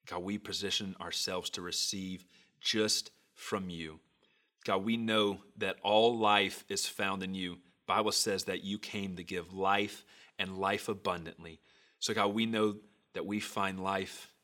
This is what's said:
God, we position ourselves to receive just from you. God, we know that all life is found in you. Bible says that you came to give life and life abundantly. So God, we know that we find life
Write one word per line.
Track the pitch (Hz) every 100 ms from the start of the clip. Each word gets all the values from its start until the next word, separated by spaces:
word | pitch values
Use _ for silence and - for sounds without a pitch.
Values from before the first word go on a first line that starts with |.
| -
God, | 90
we | 92 104
position | - 87 98 - 101 92
ourselves | 87 - - 92 -
to | -
receive | 87 85 - 101 95 92 - _ _ _
just | - 110 107 - - _ _
from | - - 104 92
you. | 82 80 78 _ _ _ _ _ _
God, | - 98
we | 101 113
know | 110 110 104 95 - -
that | 98 87
all | 101 107 117 117
life | 107 104 95 - -
is | 98 -
found | - 98 95
in | 95
you. | 95 90 87 _ _ -
Bible | 95 107
says | - 110 95
that | 92 92
you | 95 104
came | - 104 98 90
to |
give | 85 92 87
life | 95 95 101 104 - - - - -
and | 98 95
life | 95 101 -
abundantly. | 98 98 87 82 85 85 82 _ _ _ _
So | -
God, | 110 104
we | 107 113
know | 110 107 104 - _ _
that | 92 82
we | 104
find | - - 98 95
life | 95 98 95 - - _